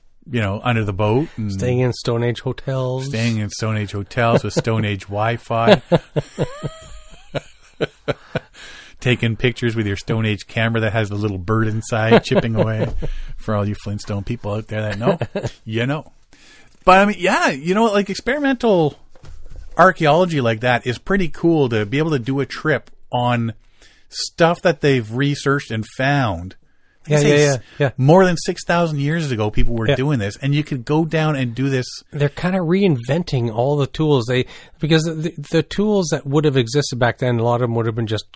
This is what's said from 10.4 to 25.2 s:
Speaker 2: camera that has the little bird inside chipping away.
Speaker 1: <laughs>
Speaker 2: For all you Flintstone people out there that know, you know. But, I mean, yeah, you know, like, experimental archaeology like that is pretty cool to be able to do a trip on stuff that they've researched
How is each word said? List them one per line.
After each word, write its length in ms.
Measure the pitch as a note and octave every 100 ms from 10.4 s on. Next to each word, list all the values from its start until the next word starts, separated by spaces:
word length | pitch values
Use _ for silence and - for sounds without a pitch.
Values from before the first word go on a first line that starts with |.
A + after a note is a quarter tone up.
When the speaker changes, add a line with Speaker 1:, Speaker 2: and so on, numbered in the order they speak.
| -
Speaker 2:
camera 360 | - A2+ A2+
that 100 | A2
has 160 | A2+ G#2
the 80 | G2+
little 220 | G#2+ F#2+
bird 280 | F2 A2 A2
inside 560 | A2 - A2+ A2 B2
chipping 320 | - F3 A#2
away. 320 | A2 A2 A2 A#2+ - -
Speaker 1:
<laughs> 220 | - - -
Speaker 2:
For 160 | - G#2
all 100 | G2+
you 60 |
Flintstone 480 | G#2 - G2+ - G2+
people 300 | G2 A#2+ G#2+
out 140 | G#2 G#2+
there 140 | G#2+
that 160 | G#2+ G2+
know, 200 | B2 F3 A#2 G3 - -
you 200 | - A2 B2
know. 260 | D3+ - - _ - - - - -
But, 160 | - F#3
I 60 | G#3
mean, 100 | G3+
yeah, 300 | F3 D4 E4
you 240 | C#3 D#3
know, 120 | G3 A3+
like, 220 | G3+ G3
experimental 840 | F#3+ - D4 C#4 C4 A#3+ F#3 D3+ - - - - - - - - -
archaeology 640 | F#3 - D#3 D#3 F#3 D#3
like 200 | A#2 A2+
that 260 | B2 A#2+ B2
is 120 | A2+
pretty 300 | - G3 F#3
cool 400 | - E3 D#3+ C3
to 140 | A2
be 140 | G#2 C3+
able 120 | D#3+
to 60 | C#3+
do 180 | A2+ C3+
a 80 | C3
trip 440 | - D#3 C3 - - -
on 440 | B2 A#2+ A#2+ A2+ - - _ - _ -
stuff 540 | - - - E3+ F3
that 180 | F3+ D#3+
they've 300 | D3+ C3+ G#2+
researched 600 | A#2